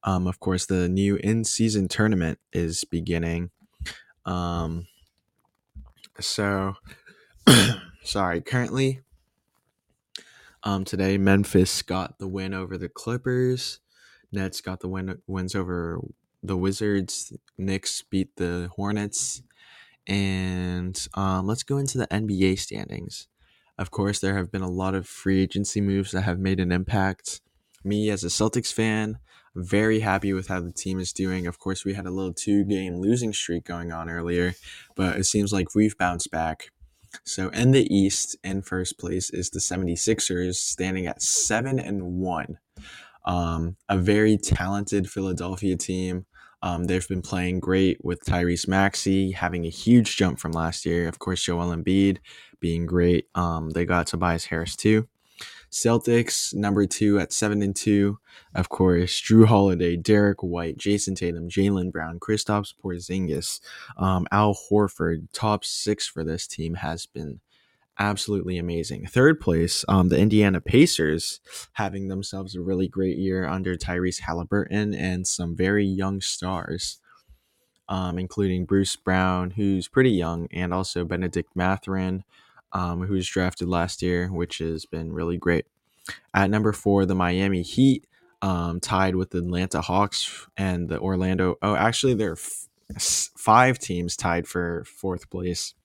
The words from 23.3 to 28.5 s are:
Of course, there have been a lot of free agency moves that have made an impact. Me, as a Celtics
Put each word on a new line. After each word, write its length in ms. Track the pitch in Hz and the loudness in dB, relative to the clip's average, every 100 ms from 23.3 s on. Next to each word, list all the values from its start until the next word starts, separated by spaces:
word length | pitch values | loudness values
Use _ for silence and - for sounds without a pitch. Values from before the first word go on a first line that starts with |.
| _ _ _ _ - | _ _ _ _ -10
Of 140 | 92 | -8
course, 280 | - 101 101 | -2 -2 0
there 160 | 95 98 | 0 0
have 160 | 90 | -2
been 100 | 98 | -4
a 80 | 95 | -4
lot 260 | 90 95 95 | -2 -2 -2
of 120 | 90 | -4
free 340 | - - 95 | -6 2 4
agency 400 | 95 101 98 - | 2 0 -2 0
moves 300 | 101 98 95 | 0 0 0
that 100 | 92 | -2
have 180 | 95 87 | -2 0
made 200 | 95 95 | 0 0
an 120 | 90 | 2
impact. 680 | 90 92 110 95 92 - - _ _ _ _ | 0 0 0 0 -2 -8 -12 _ _ _ _
Me, 260 | 95 104 107 | -2 0 0
as 140 | 98 | 0
a 40 | 85 | -2
Celtics 460 | - 107 | 0 0